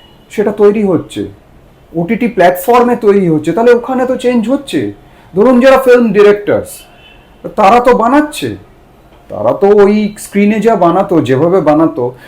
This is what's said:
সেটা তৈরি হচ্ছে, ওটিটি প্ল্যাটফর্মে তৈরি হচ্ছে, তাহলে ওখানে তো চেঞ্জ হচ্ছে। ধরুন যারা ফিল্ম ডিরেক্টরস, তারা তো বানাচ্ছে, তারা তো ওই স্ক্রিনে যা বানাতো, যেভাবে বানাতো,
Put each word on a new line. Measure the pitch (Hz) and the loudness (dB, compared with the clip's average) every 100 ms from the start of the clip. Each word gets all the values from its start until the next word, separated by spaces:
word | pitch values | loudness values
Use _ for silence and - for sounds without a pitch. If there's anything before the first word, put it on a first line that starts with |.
| _ _ _ | _ _ _
সেটা | - 208 | -6 -4
তৈরি | 208 208 208 | 0 0 2
হচ্ছে, | 196 160 - 107 101 - _ _ _ _ _ 165 | 0 -2 -4 -10 -10 -12 _ _ _ _ _ -8
ওটিটি | 170 233 240 | -4 -4 -4
প্ল্যাটফর্মে | - 175 180 - 240 240 240 | 0 0 0 0 0 0 0
তৈরি | 208 202 175 | 0 0 0
হচ্ছে, | 151 160 | -2 -2
তাহলে | 220 240 | 0 0
ওখানে | 233 247 254 262 | 0 -2 -4 -4
তো | 254 | -4
চেঞ্জ | 247 240 214 | -2 -2 -2
হচ্ছে। | 277 - 156 101 101 - _ _ 180 | -6 -6 -8 -8 -10 -20 _ _ 0
ধরুন | 240 240 | 2 4
যারা | 269 262 | 4 4
ফিল্ম | 262 247 226 | 4 2 2
ডিরেক্টরস, | 196 202 202 - 208 - - - _ - - _ _ 170 - | 2 2 2 0 -4 -4 -14 -20 _ -20 -20 _ _ -8 0
তারা | 196 240 | 2 4
তো | 254 208 | 4 2
বানাচ্ছে, | 233 294 302 - 123 95 - _ _ _ _ _ - | 2 0 0 -6 -10 -10 -16 _ _ _ _ _ -16
তারা | 98 113 | -6 -4
তো | 135 196 | 0 2
ওই | 208 196 214 208 - | 4 4 2 -2 -8
স্ক্রিনে | - 202 208 214 | -8 -2 0 0
যা | 220 202 | 0 0
বানাতো, | 170 180 196 165 | 0 0 0 0
যেভাবে | 123 131 170 185 | 0 0 0 0
বানাতো, | 151 151 165 - 123 - | 2 0 0 -2 -8 -8